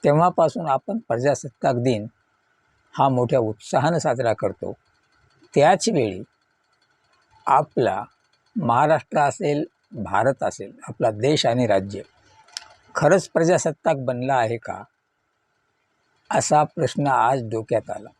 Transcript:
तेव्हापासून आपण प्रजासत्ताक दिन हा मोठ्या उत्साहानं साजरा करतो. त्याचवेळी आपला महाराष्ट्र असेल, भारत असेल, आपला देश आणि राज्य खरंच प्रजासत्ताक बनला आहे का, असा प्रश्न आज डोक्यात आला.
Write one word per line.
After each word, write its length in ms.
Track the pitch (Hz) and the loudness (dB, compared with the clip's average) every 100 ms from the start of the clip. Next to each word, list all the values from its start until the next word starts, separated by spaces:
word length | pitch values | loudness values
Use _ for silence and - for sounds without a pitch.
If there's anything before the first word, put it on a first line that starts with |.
तेव्हापासून 640 | 165 147 175 180 160 - 165 | 2 4 2 2 0 0 -2
आपण 280 | 135 - 208 | -4 -2 -8
प्रजासत्ताक 760 | - 117 131 139 139 _ - 123 | -4 -2 0 -2 -6 _ -2 0
दिन 300 | 120 113 110 _ _ _ _ _ _ _ _ | 0 -2 -4 _ _ _ _ _ _ _ _
हा 160 | - 139 | 0 0
मोठ्या 300 | 127 123 135 | 2 0 0
उत्साहानं 580 | 110 107 - 165 143 175 | 0 -6 -4 -2 0 0
साजरा 360 | 160 123 117 | -2 -2 0
करतो. 400 | 107 104 95 95 101 _ _ _ _ _ _ _ - | -2 -4 -6 -12 -12 _ _ _ _ _ _ _ 2
त्याचवेळी 680 | 143 190 - 175 113 95 - _ _ _ _ _ _ _ _ _ _ _ - | 4 4 2 0 -2 -4 -12 _ _ _ _ _ _ _ _ _ _ _ 0
आपला 580 | 135 156 - 117 95 - _ _ _ _ - | 2 2 0 0 0 -8 _ _ _ _ -6
महाराष्ट्र 580 | 139 120 151 156 - - | 0 2 4 2 0 0
असेल, 460 | 143 - 170 147 - _ _ | 0 0 -2 -2 -4 _ _
भारत 520 | 160 98 101 120 135 | -12 -4 0 0 0
असेल, 280 | 101 - 101 - - | -4 -6 -16 -16 -18
आपला 240 | 120 120 | -4 -2
देश 340 | 104 123 151 131 | 0 0 2 0
आणि 220 | 117 123 | 0 2
राज्य 340 | 98 98 98 - _ _ _ _ - - - _ - | 2 0 -10 -14 _ _ _ _ -20 -20 -20 _ 0
खरंच 340 | 147 185 - | 4 2 2
प्रजासत्ताक 680 | - 165 175 165 151 - 147 | -2 2 2 0 -4 -2 -2
बनला 400 | 127 123 127 135 | -2 -4 -2 0
आहे 220 | 113 117 | 0 -4
का, 260 | - 95 104 _ _ _ _ _ _ _ _ _ _ _ _ _ _ | -8 -14 -16 _ _ _ _ _ _ _ _ _ _ _ _ _ _
असा 320 | 208 - 151 | -2 2 2
प्रश्न 440 | 151 - 135 - 143 | 2 0 -4 -2 0
आज 340 | 127 117 135 | 2 2 0
डोक्यात 460 | 113 110 110 117 - | -2 -8 -2 -4 -4
आला. 200 | - 104 _ | -14 -14 _